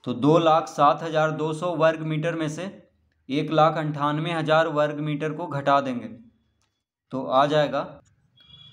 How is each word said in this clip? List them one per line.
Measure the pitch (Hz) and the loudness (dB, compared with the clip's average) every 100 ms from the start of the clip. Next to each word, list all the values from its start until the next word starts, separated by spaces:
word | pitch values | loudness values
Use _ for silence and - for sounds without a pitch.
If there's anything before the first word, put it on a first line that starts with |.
तो | - | -6
दो | 117 139 165 | 0 4 6
लाख | 165 156 165 | 6 2 0
सात | - 147 160 | 2 2 4
हज़ार | 165 156 156 | -2 0 0
दो | 156 156 | -2 -4
सौ | 156 180 160 | -4 -4 2
वर्ग | 160 160 | 2 2
मीटर | 156 156 165 | -4 -4 -4
में | 165 156 | -4 -6
से | 151 185 - _ _ _ _ - | -6 -12 -14 _ _ _ _ -6
एक | 139 151 | -4 0
लाख | 156 156 165 | 4 4 2
अंठानवे | 156 147 147 151 165 | -4 -2 -2 -2 -4
हज़ार | 170 151 156 160 | -4 2 2 2
वर्ग | 147 151 147 | 0 0 -2
मीटर | 151 147 156 | -6 -4 -6
को | 147 - | -6 -6
घटा | 139 139 139 | -4 2 2
देंगे | 131 120 107 107 - _ _ _ _ _ _ _ _ | 2 -8 -10 -16 -20 _ _ _ _ _ _ _ _
तो | 131 131 | -10 0
आ | 131 143 | 2 2
जाएगा | 151 143 135 180 - _ _ _ _ _ - - | 2 0 -2 -8 -14 _ _ _ _ _ -20 -20